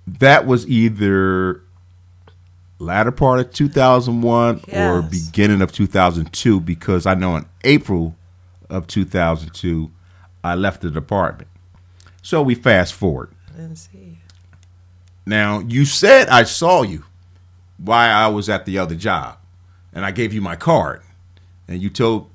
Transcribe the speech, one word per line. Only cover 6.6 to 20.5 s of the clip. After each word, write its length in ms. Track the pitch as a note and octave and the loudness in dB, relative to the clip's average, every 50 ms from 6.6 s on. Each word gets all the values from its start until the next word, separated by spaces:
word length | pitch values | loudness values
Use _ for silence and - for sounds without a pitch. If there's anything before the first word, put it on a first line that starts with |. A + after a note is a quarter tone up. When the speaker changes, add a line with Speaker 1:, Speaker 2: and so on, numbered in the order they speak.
Speaker 1:
because 460 | D#2+ F2+ E2+ - - - F#2 F2 - | 0 -4 -8 -6 -2 -2 -2 0 0
I 80 | F#2+ F#2+ | 0 0
know 220 | F2+ F#2 F2+ E2+ | 0 0 -2 -2
in 100 | D#2 - - - - - | -4 -6 -10 -16 -4 2
April 500 | C3 D3 D3 - - F#2+ E2+ E2 D#2+ E2 _ _ _ _ _ _ _ _ _ - - | 2 2 2 2 -2 -4 -2 -2 -4 -8 _ _ _ _ _ _ _ _ _ -16 -10
of 180 | F#2 F#2+ - | -10 -10 -8
two 180 | - - G2+ F#2+ | -6 -4 -4 -4
thousand 500 | - - F#2 E2+ E2 E2 D#2 D#2+ D#2+ - | -2 -2 -2 0 0 -2 -4 -6 -14 -14
two, 360 | - - F2 E2 D#2+ D#2+ D#2+ E2+ _ _ _ _ _ - _ _ - - | -8 -6 -4 -4 -4 -6 -8 -12 _ _ _ _ _ -20 _ _ -10 -8
I 100 | F2 F2 | -6 -4
left 280 | F#2 F#2+ E2+ E2 - | -2 -2 -4 -4 -4
the 80 | - E2+ | -8 -8
department. 580 | D2 D#2+ C#2+ - G#2 G2 F2 - - - - - _ - _ _ _ - _ _ _ _ - - _ _ | -8 -8 -6 -4 -2 -2 -2 -2 -4 -10 -18 -20 _ -20 _ _ _ -20 _ _ _ _ -20 -20 _ _
So 200 | - - F3 D#3 | -8 -4 -2 0
we 120 | C#3+ B2+ A#2+ | 0 0 -2
fast 380 | A#2+ - B2+ G#2+ F#2 F2 - | 0 2 2 2 2 2 -2
forward. 380 | - - G#2 F2 C#2 B1+ - - - - - - D3+ | -4 -4 -4 -4 -4 -4 -10 -14 -18 -20 -20 -20 -20
Speaker 2:
I 60 | E3 | -18
didn't 160 | E3 E3 D#3+ | -18 -18 -18
see 220 | - - - - F#3+ | -18 -20 -20 -20 -20
you. 180 | F#3+ F3 E3 E3 _ - - - _ - - - - _ _ _ _ _ _ _ _ - _ _ - | -20 -20 -20 -20 _ -20 -20 -20 _ -20 -20 -20 -20 _ _ _ _ _ _ _ _ -20 _ _ -8
Speaker 1:
Now, 360 | G2 G#2+ G#2+ G#2 G#2 G#2 G#2 | -4 -2 0 0 0 -2 -4
you 240 | F2+ A#2 A#2 C3+ C#3+ | -4 -4 0 0 0
said 440 | C#3 - - G3 G3+ C4+ C4 A3+ - | 2 2 2 6 6 8 6 6 6
I 140 | C3 A#2+ A2 | 4 4 4
saw 380 | - - - E3 F3 F#3 D#3+ | 4 -2 -2 2 2 4 4
you 220 | A#2+ F#2+ D#2+ D#2 - _ _ - - - - - _ _ _ _ _ _ _ - | 2 0 -6 -10 -14 _ _ -20 -20 -20 -20 -20 _ _ _ _ _ _ _ -12
while 360 | F2 G#2 A#2 A#2+ A#2 A2+ G#2+ | -4 0 2 4 4 4 4
I 140 | G#2 A2 A2 | 4 2 2
was 200 | G#2 G#2 G2 G#2+ | 0 -2 -4 -4
at 180 | G2+ F#2 - | -4 -4 -4
the 120 | G2+ F#2+ F#2+ | -6 -4 -4
other 160 | F2+ D#2+ E2 | -4 -4 -6
job, 440 | E2 G2+ G#2+ F#2 D#2 C2 A#1+ - _ _ _ _ _ _ _ _ _ _ - | -6 -4 -4 -4 -4 -4 -10 -16 _ _ _ _ _ _ _ _ _ _ -18
and 120 | - F2+ G2 | -14 -10 -10
I 60 | G2 | -8
gave 220 | F#2+ B2 A#2 G2+ | -6 -6 -6 -6
you 80 | A2 G#2+ | -4 -6
my 160 | G2 F2 | -8 -8